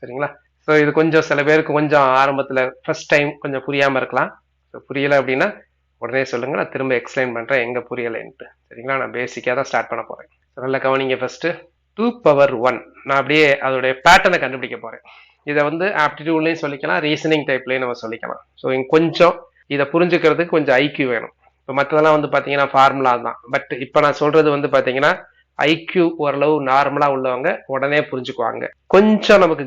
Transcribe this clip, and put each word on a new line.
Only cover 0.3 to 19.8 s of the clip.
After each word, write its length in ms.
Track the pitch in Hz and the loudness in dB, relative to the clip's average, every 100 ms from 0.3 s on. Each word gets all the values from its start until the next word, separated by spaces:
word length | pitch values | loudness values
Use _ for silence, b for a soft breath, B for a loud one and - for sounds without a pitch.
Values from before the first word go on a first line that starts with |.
| - _ _ - | -8 _ _ 0
So, 20 | 151 | 2
இது 100 | 147 151 | 4 2
கொஞ்சம் 260 | 160 156 151 | 2 2 2
சில 120 | 143 143 | 0 2
பேருக்கு 280 | 156 156 147 | 2 2 0
கொஞ்சம் 280 | 151 147 135 131 | 2 4 4 4
ஆரம்பத்துல 400 | 139 139 135 131 131 - | 2 0 -2 -2 -2 -4
ஃபர்ஸ்ட் 260 | - 156 - | -8 -6 0
டைம் 200 | 151 147 143 | 0 0 -4
கொஞ்சம் 220 | 147 135 139 | -6 -6 -4
புரியாம 340 | 139 139 131 | 0 2 0
இருக்கலாம். 280 | 123 127 185 - _ _ _ | -2 -2 -4 -6 _ _ _
So, 100 | 123 - | -20 -10
புரியல 300 | 131 139 143 | -4 2 2
அப்படின்னா 280 | 127 131 202 - _ _ _ - | 2 0 -2 -4 _ _ _ -12
உடனே 220 | 120 131 131 | -6 -4 -4
சொல்லுங்க, 240 | 120 127 180 | -4 -4 -4
நான் 120 | 160 135 | -4 -4
திரும்ப 200 | 131 123 | -2 -2
எக்ஸ்பிளைன் 360 | - 139 127 117 | -4 -4 -4 -4
பண்றேன் 260 | 117 135 120 | -2 -2 -2
எங்க 160 | 123 120 | -6 -8
புரியலைன்ட்டு. 580 | 123 117 110 110 - - _ _ | -8 -8 -8 -12 -20 -20 _ _
சரிங்களா? 280 | 117 127 135 | -14 -6 -6
நான் 120 | 117 117 | -6 -8
பேசிக்கா 400 | 120 123 123 127 | -8 -6 -4 -4
தான் 100 | 139 | -2
ஸ்டார்ட் 200 | 123 - | -4 -4
பண்ண 120 | 117 - | -8 -10
போறேன். 220 | - - _ _ | -14 -20 _ _
So, 40 | - 131 | -12 -6
நல்லா 160 | 135 131 | -2 0
கவனிங்க. 340 | 135 131 127 | 0 0 -2
ஃபர்ஸ்ட் 280 | 127 - 165 170 - _ _ - | -4 -6 -6 -8 -14 _ _ -4
டூ 100 | 233 240 160 | -4 0 2
பவர் 300 | 139 139 120 123 | 4 4 2 -2
ஒன், 100 | 117 - - 135 | -2 -8 -12 -4
நான் 140 | 139 | -2
அப்படியே 260 | 135 151 147 139 135 | 2 4 4 2 0
அதோடைய 260 | 131 131 131 165 | -2 -2 2 6
பேட்டர்னை 320 | 190 196 170 135 | 6 6 0 -4
கண்டுபிடிக்க 320 | 131 123 120 113 | -8 -10 -12 -14
போறேன். 200 | - - b b b 147 | -18 -20 b b b -4
இதை 100 | 147 147 | 0 0
வந்து 160 | 165 190 156 147 | -2 -2 0 -2
ஆப்டிடியூட்லயும் 580 | 143 151 160 160 160 | -2 -4 -2 0 -2
சொல்லிக்கலாம், 360 | 147 139 151 180 151 | -6 -6 -4 -2 -2
ரீசனிங் 380 | 151 160 156 139 | -2 0 -2 0
டைப்லயும் 340 | 131 127 131 123 | -4 -2 -4 -4
நம்ம 140 | 120 | -6
சொல்லிக்கலாம். 380 | 113 113 - - _ _ | -10 -10 -10 -12 _ _
So, 60 | 135 131 | -4 -4
இங்க 140 | 131 160 | 2 2
கொஞ்சம் 420 | 165 160 175 180 - b b | 2 4 2 2 -10 b b
இதை 100 | 143 | -4